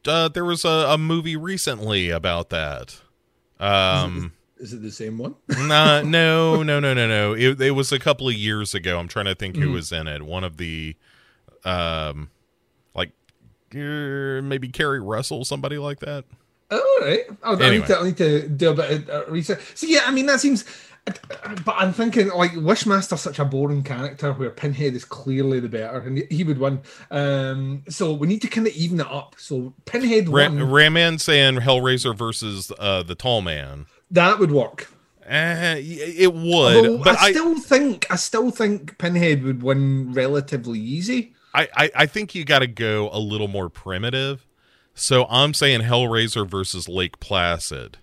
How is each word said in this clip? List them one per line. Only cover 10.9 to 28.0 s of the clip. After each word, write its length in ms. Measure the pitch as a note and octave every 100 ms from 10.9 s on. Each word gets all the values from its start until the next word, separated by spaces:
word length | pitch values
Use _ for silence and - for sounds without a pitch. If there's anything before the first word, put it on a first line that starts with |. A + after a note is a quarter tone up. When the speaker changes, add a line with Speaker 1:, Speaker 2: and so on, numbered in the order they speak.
| D2+ _ _ _ _ _ _
Speaker 1:
um, 680 | F#2 F2+ E2+ D#2+ D#2 D2 D2+ _ _ _ _ _ _
like, 160 | - F2+ _ _ _ _ _ _
er, 680 | C3 D3 D3+ C#3+ C#3 C#3 C3+
maybe 260 | C#3 C3+ B2+
Kerry 320 | - D3+ C#3
Russell, 440 | G2+ A2 C3 C3
somebody 340 | C3 C#3+ C#3 D3
like 200 | C#3+ C#3+
that. 240 | C#3+ C#3+ - _ _ _ _
Speaker 2:
Oh, 280 | G#3+ C5+ C5
all 60 | -
right. 160 | A4+ - G3+
I'll, 180 | A#3 F#3+
I 60 | B2+
Speaker 1:
Anyway. 120 | A2+
Speaker 2:
need 80 | -
to, 100 | F3
I 60 |
need 120 | F3+ E3+
to 300 | D#3+ D3 D3+
do 220 | C#3 E3
a 40 |
bit 160 | D3+ C#3+
of, 200 | D3+ -
uh, 140 | D3 C#3+
research. 300 | E3 D#3+ F#3+ -
So, 120 | - D#4+
yeah, 140 | D4+ A#3+
I 60 |
mean, 140 | C4+ C#4
that 140 | C4
seems, 240 | C#4 A#3+ - - - -
but 680 | - F#3 - - - G3+ E3 F#3+
I'm 160 | F#3+
thinking, 360 | F#3 A3+ A3+ G3
like, 220 | F3 F3
Wishmaster's 680 | E3+ D#3 A3+ G#3+ G3 F#3+ D#3
such 180 | E3 C#3
a 60 |
boring 380 | C#3 C3+ C#3+ C#3+
character 480 | C3+ B2 C#3 C3+ D3
where 180 | C#3 B2
Pinhead 440 | - D3 C#3 D3
is 100 | B2
clearly 560 | - - C3+ C3 C3+ C3
the 80 | A#2+
better, 300 | A2+ A2+ B2+
and 260 | B2+ C3 -
he 120 | D#3+
would 140 | E3+ C#3
win. 220 | C3+ C3+ - - -
Um, 720 | C#3+ C#3+ C#3 C3 C3+ C3+ C#3 C#3
so 240 | D3+